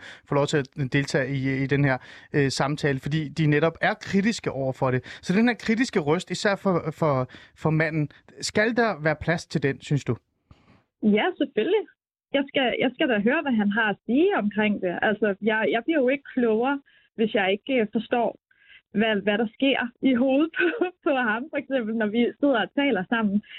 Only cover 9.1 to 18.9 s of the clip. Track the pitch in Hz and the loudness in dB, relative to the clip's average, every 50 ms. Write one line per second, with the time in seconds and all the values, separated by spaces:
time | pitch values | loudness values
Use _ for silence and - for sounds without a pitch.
9.1 | 151 151 - 160 170 160 - - - 175 - 139 135 - - - 151 131 - - | -2 -2 -2 -2 -2 -2 -4 -6 -4 -2 0 -2 -2 -2 -4 -2 -2 -2 0 -2
10.1 | 117 - _ _ _ _ _ _ - _ _ _ - _ _ _ _ - - 214 | -6 -6 _ _ _ _ _ _ -20 _ _ _ -20 _ _ _ _ -2 2 2
11.1 | 202 214 269 370 359 - 294 - - 214 220 311 403 427 339 - _ _ _ _ | 2 4 2 0 0 -2 -4 -2 -2 -2 0 0 0 0 -2 -4 _ _ _ _
12.1 | _ _ _ _ - 277 277 277 - 285 262 233 - - - 262 247 - 320 269 | _ _ _ _ -2 -2 -2 0 0 0 0 0 0 0 -2 -2 0 0 0 0
13.1 | 233 202 190 233 285 330 302 285 247 214 208 202 196 233 226 214 196 - - - | 0 2 2 2 0 0 0 0 0 2 2 0 2 0 0 0 -2 -4 -4 0
14.1 | 233 285 339 403 403 277 202 208 - 208 214 214 202 - 190 180 170 - - 220 | 2 2 4 4 2 2 0 -2 0 0 2 2 0 0 -2 -4 -2 0 0 0
15.1 | 208 214 226 208 190 - 202 226 214 220 214 - 160 339 - - 330 302 247 247 | 0 2 0 0 0 0 0 0 0 2 0 0 0 0 0 0 0 2 2 2
16.1 | 277 277 - - - 262 240 226 214 220 240 269 285 277 - _ _ _ _ _ | 0 -2 -4 -6 -2 0 2 2 2 2 0 0 -2 -4 -6 _ _ _ _ _
17.1 | - - 226 220 - 220 190 190 196 208 - - 269 254 214 208 - 233 - - | -4 -2 -2 0 0 0 0 0 0 -2 -2 -2 0 0 0 0 -2 -4 -4 -2
18.1 | - 240 226 196 - - _ _ _ _ _ _ - - _ _ | -2 0 0 -2 -4 -8 _ _ _ _ _ _ -20 -20 _ _